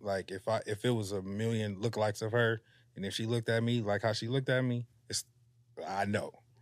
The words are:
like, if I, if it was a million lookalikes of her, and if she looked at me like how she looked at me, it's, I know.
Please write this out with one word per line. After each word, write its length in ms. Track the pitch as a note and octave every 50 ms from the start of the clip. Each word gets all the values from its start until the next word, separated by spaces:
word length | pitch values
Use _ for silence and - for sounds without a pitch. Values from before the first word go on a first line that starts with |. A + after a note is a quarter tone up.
like, 280 | G#2+ G2+ G2 F#2+ F#2 -
if 160 | F#2 F#2 - -
I, 100 | A2 G#2+ -
if 160 | G#2+ G#2+ G2+ -
it 40 | B2
was 220 | B2 A2+ G#2 F#2 G2+
a 80 | G2 F#2
million 540 | F#2+ G2 G#2 A2+ A2+ A#2 A2 G#2+ G#2 G2+
lookalikes 440 | F#2 G#2+ A#2 A#2 A2 G#2+ G#2+ G#2 -
of 120 | A2+ A2 G#2+
her, 280 | A#2+ A#2 A2+ A2+ A2+ - - - - _ _ _
and 80 | - F#2+
if 80 | G2 -
she 100 | - A2+
looked 220 | A2+ A#2+ A#2 A2+ -
at 140 | A2+ A2+ A#2
me 180 | A#2+ A#2+ A#2+
like 200 | G#2+ G#2 G2+ G2+ -
how 80 | A2+ A2
she 140 | - A2+
looked 220 | A2+ B2+ C#3 C3 C3
at 120 | B2+ C3
me, 240 | B2+ B2 A#2+ A#2+ A#2 - _ _ _ -
it's, 140 | A2 - - - _ _ _ _ _ _ _ _ _ - D#2+
I 160 | E2+ F#2+ G2 G2+
know. 260 | G2+ G#2 G#2 - D2+ - - _ _ _ _